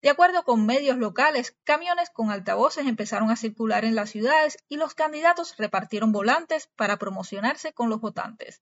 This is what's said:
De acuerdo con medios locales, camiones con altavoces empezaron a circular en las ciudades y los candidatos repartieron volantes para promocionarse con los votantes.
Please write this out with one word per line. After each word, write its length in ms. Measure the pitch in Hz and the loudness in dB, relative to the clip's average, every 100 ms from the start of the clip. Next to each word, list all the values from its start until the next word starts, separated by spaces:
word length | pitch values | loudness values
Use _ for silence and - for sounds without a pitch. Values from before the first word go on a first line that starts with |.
De 80 | 269 | 2
acuerdo 320 | 285 349 359 | 6 4 4
con 240 | 330 226 214 | 2 2 4
medios 320 | 254 285 254 | 2 2 0
locales, 580 | 214 175 294 294 247 _ | -2 2 2 2 -4 _
camiones 460 | - 302 349 349 349 | 0 0 2 -2 -2
con 200 | - 220 | -4 -4
altavoces 560 | 202 196 196 269 311 277 | -4 -2 2 2 2 -4
empezaron 440 | 226 208 202 220 | -2 -4 0 0
a 60 | 226 | 0
circular 500 | 226 214 226 208 220 | -2 -4 0 0 2
en 80 | |
las 160 | 220 208 | 0 -4
ciudades 480 | 214 226 311 302 - _ | -2 2 4 2 -2 _
y 80 | 294 | -4
los 160 | 311 | -4
candidatos 640 | - 311 302 330 349 339 - | -2 -2 2 2 2 -2 -6
repartieron 560 | 214 190 - 208 220 | -4 -4 -4 -2 0
volantes 560 | 208 202 294 330 311 - - | 2 2 0 0 -6 -6 -4
para 220 | 202 202 | -2 -2
promocionarse 760 | 202 190 185 196 220 311 311 | -4 -8 -10 -4 -4 -4 -8
con 160 | - 233 | -4 -2
los 120 | 214 | -2
votantes. 600 | 220 - - 220 - - | -4 -8 -10 -12 -18 -18